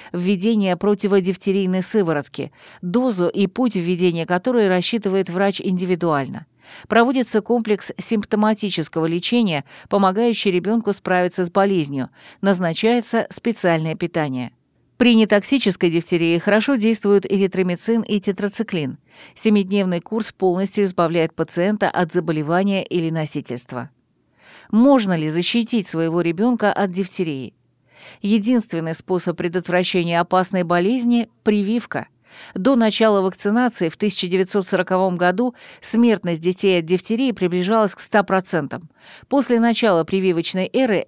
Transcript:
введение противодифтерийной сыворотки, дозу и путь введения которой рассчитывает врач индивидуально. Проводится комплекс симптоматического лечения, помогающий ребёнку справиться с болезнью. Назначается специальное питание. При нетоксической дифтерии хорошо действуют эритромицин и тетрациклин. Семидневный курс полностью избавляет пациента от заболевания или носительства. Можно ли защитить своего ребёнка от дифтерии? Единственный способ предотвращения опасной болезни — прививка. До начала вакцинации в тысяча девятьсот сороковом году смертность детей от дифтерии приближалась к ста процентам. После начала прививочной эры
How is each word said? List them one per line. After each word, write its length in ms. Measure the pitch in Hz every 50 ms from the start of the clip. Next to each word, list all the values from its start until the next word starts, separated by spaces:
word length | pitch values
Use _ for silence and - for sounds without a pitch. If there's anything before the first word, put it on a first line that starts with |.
| - -
введение 640 | - 175 175 185 208 180 180 226 233 214 196 190 180
противодифтерийной 1080 | 165 - 208 208 196 - 202 196 196 180 185 185 - - 202 190 202 196 185 185 185
сыворотки, 720 | 180 - - 220 190 165 160 147 139 - - - 135 135 - _ - - - -
дозу 460 | - 180 175 240 254 262 220 180 175 170
и 200 | - - 196 196
путь 280 | - - 254 247 -
введения 500 | 196 170 170 185 170 185 180 170 170 165
которой 420 | - 180 180 180 254 247 240 214 190
рассчитывает 640 | 185 180 175 - - 233 202 196 185 196 185 180
врач 320 | 170 185 202 202 190 -
индивидуально. 840 | - 196 185 180 185 180 185 170 175 170 156 139 135 - - - - - _ _ _ - - - - -
Проводится 520 | 214 220 233 247 269 262 240 - - 220
комплекс 520 | 208 - 240 240 226 214 208 185 - - - -
симптоматического 1080 | 185 - 233 208 202 - - 208 214 214 220 208 - 196 - - 156 - - 165 160
лечения, 580 | 165 165 180 180 - 233 240 233 196 160 139 135 - - - - -
помогающий 640 | - 202 196 185 185 208 233 240 220 - - 208
ребёнку 400 | 180 180 170 196 220 233 208 208
справиться 540 | 196 - - - 185 180 180 180 - - 180
с 60 | 170
болезнью. 580 | - 202 196 202 196 180 151 143 143 135 127 - - _ - - - _
Назначается 880 | - 196 196 180 185 165 165 - - 220 240 247 226 - - 233 - -
специальное 640 | - - - 240 220 - - 180 170 160 160 160 160
питание. 560 | 156 180 170 - 170 151 147 131 127 123 117 - _ _ _ _ _ _ _ _ _
При 160 | 247 247 240
нетоксической 800 | 220 220 - 214 202 196 - 277 269 - 208 180 - - 175
дифтерии 460 | 160 170 165 - 185 170 165 165 170 170
хорошо 380 | - 208 202 214 214 - 285
действуют 500 | 240 202 226 226 214 - 202 202 202 190
эритромицин 760 | - - 196 196 185 - 185 185 180 175 170 - - 226 233
и 200 | - - 208 202
тетрациклин. 760 | - 208 190 - 208 202 - - 220 - - 170 147 127 - - _ _ _ - - - _
Семидневный 640 | - - 220 214 208 196 185 196 202 196 185 180 170
курс 320 | - - 220 226 214 -
полностью 540 | - _ 190 185 175 185 196 196 - 214 202
избавляет 500 | 190 180 - 175 160 170 175 160 165 -
пациента 540 | - 160 - - 175 175 196 214 208 - -
от 240 | - - 180 156 -
заболевания 720 | 180 165 160 160 156 151 147 170 180 196 202 196 190 -
или 260 | - - 180 165 160
носительства. 800 | 160 165 156 151 - 151 135 - 120 120 - - 131 123 120 - _ _ _ _ _ _ _ _ _ _ _ - - - - _
Можно 460 | - 214 240 277 277 262 214 190 180 160
ли 100 | 151 156
защитить 580 | 156 170 175 - - 240 226 220 - 226 185
своего 360 | - - 165 165 165 160 175
ребёнка 500 | 170 170 170 165 214 247 247 220 214 202
от 200 | - - 202 190
дифтерии? 640 | 175 185 196 175 - - 185 160 147 135 127 104 - _ _ _ _ _ _ _ _ _ - - - -
Единственный 760 | - 202 214 226 196 226 254 240 214 - - 165 160 160 165
способ 420 | - - - 185 180 - 180 160 -
предотвращения 800 | 165 175 170 185 170 - 175 180 180 - - 185 170 170 170 170
опасной 440 | 175 - 180 185 185 180 - 185 180
болезни — 680 | 160 175 175 175 196 247 262 233 240 240 233 226 - _ _ _
прививка. 640 | 226 214 208 202 196 226 240 - - - 135 117 - _ _ _ _ - - - - -
До 220 | - 185 262 277
начала 460 | 240 226 220 202 - 226 220 208 196
вакцинации 680 | 185 185 180 - - 202 208 240 247 247 - - 180 160
в 80 | - -
тысяча 300 | 208 214 - - 226 180
девятьсот 380 | 180 185 190 180 - 208 185
сороковом 520 | - - 180 185 - 185 185 190 190 180 170
году 380 | 175 175 180 185 247 254 - - - - - -
смертность 600 | - - - 220 240 240 220 180 - 175 170 156
детей 380 | 165 175 185 - - 196 185 175
от 60 | 165
дифтерии 460 | 160 180 175 - - 220 226 269 262
приближалась 640 | 214 - 190 175 175 180 180 185 220 226 214 196 -
к 40 | -
ста 240 | - - - 214 190
процентам. 640 | - 190 190 185 - - 165 143 131 - - - - _ _ _ - - - - _
После 320 | 254 285 240 - 240 233
начала 440 | 226 233 233 - 240 220 185 165 160
прививочной 640 | - - 190 185 190 175 165 165 - - 185 185 - -
эры 320 | 247 262 247 208 165 -